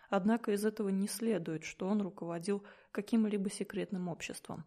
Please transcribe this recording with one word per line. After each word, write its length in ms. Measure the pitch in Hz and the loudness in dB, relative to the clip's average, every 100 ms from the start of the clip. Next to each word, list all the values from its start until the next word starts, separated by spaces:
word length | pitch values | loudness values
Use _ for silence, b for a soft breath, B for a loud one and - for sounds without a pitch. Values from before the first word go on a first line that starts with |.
| B | B
Однако 440 | 196 196 233 233 | 2 4 4 2
из 120 | 202 | 2
этого 260 | 214 214 202 | 2 0 0
не 180 | 190 202 | 2 0
следует, 560 | - 226 190 165 156 | 0 0 0 0 -4
что 240 | - - 190 | -6 -4 0
он 120 | 208 | 2
руководил 640 | 190 - 170 170 175 202 B B B | 0 -4 -6 -4 -2 -2 B B B
каким-либо 580 | - 196 226 214 208 196 | -6 2 4 4 2 0
секретным 560 | - 196 190 175 185 180 | -2 -4 -4 -4 -4 -4
обществом. 580 | 160 - - - - | -6 -8 -10 -10 -10